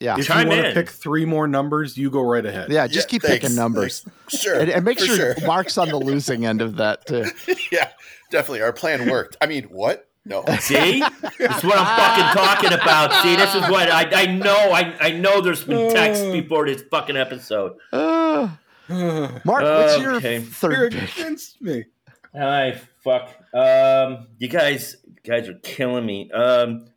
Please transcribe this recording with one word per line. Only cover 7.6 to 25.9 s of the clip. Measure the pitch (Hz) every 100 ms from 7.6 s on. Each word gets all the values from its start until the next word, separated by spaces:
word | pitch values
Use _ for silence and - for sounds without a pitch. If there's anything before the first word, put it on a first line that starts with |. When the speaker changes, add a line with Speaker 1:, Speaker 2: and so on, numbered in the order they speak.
| -
Speaker 4:
Yeah, | 170 - - - - -
definitely. | 160 143 120
Our | 113
plan | - 165 143 123
worked. | 123 - -
I | 151
mean, | 147
what? | 101 95 113 - - _
No. | 208 98 -
Speaker 3:
<laughs> | -
See? | - - 170 262 294 - - -
This | 247 151
is |
what | 170 -
I'm | 214 226
fucking | 226 226 - 196
talking | 190 202 190 170
about. | 165 151 147 190
See, | 175 175
this | 196 196
is | 175
what | 190 170
I, | 165 165 190
I | 185
know. | 185 202 202 202
I, | 175 175 156
I | 156
know | 165 190 202
there's | 180 208
been | - 233 226
texts | 226 208 208
Speaker 2:
Uh. | 196
Speaker 3:
before | 180 151 156 147
this | 135 -
fucking | 156 143 139
episode. | 127 127 - 107 95 - _
Speaker 1:
Uh, | - 320 330 320 302 220 151 _
Speaker 2:
<sighs> | _ -
Speaker 1:
Mark, | 180 175 160 139 123 - 269
what's | 151 156 156 147
your | 269 240
Speaker 3:
Okay. | 120 117
Speaker 1:
third | 117 - 233 262 233
Speaker 2:
You're | -
Speaker 1:
pick? | - -
Speaker 2:
against | 320 311 - -
me. | 214 123 110 _ _ _ _
Speaker 3:
Ay, | 143 139 143 131 113 - _
fuck. | 135 123 - - _
Um, | 123 131 131 135 135 131 123 - -
you | 123
guys, | 170 147 135 - - _ - -
guys | 117 113
are | 90
killing | - - 127